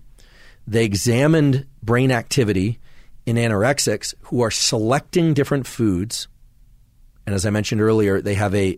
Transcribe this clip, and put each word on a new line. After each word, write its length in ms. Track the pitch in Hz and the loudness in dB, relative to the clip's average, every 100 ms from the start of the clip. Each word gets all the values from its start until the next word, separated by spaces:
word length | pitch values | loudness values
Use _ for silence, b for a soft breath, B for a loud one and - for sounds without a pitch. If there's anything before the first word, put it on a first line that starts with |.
| - - b b b b b | -6 -20 b b b b b
they 180 | 110 | -2
examined 840 | 113 98 120 117 147 160 143 131 - - | 0 0 0 2 4 4 4 0 -4 -10
brain 300 | 104 120 131 | -2 0 2
activity 640 | 123 - - 107 92 98 120 b b b b - | 0 -2 -2 0 0 -2 -4 b b b b -4
in 100 | 117 | -2
anorexics 800 | 117 104 117 143 - 107 - - | 0 0 0 0 -2 -4 -6 -14
who 180 | - 123 | -6 -2
are 100 | 113 | 0
selecting 840 | - - 117 110 143 - 180 165 | 0 -2 0 0 0 0 0 2
different 320 | 147 135 143 123 | 2 0 -2 -4
foods. 600 | - 110 90 110 - - - - - - - _ _ - _ - | -2 0 0 -4 -8 -12 -20 -20 -20 -20 -20 _ _ -20 _ -6
And 80 | |
as 100 | 101 | -4
I 60 | 104 | -2
mentioned 300 | 104 104 110 | -2 -2 0
earlier, 400 | 107 110 101 98 | 2 2 2 0
they 140 | 101 | -2
have 200 | 101 104 | -2 0
a 220 | 101 95 | 0 0